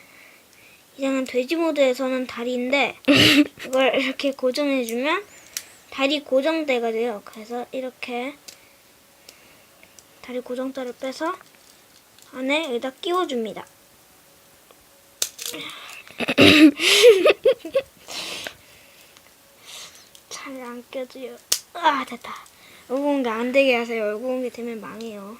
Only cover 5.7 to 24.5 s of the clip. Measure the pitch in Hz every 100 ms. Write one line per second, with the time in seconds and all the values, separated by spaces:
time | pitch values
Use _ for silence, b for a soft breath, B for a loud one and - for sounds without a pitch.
5.7 | B B - 269 294 277 262 277 320 302
6.7 | 247 233 226 240 208 - 226 214 240 240
7.7 | 262 254 247 - 240 254 285 - B B
8.7 | B _ _ _ _ B B B B B
9.7 | - - - - - - 247 247 254 262
10.7 | 262 254 233 262 254 320 370 - - -
11.7 | - - - _ - - 262 262 294 320
12.7 | 240 254 262 359 359 339 247 214 175 -
13.7 | - _ - _ - _ - _ - _
14.7 | - _ - _ - - - - - -
15.7 | - - - - - 233 - 285 302 302
16.7 | 277 339 415 453 392 349 - 480 480 330
17.7 | 508 - - - - - - - - -
18.7 | - - - - - - - - - B
19.7 | B B B B - _ - 277 262 247
20.7 | 240 240 269 254 262 247 240 - - -
21.7 | - 330 277 254 240 - - - B B
22.7 | B B 254 285 285 247 220 247 262 269
23.7 | 233 233 226 208 214 254 254 247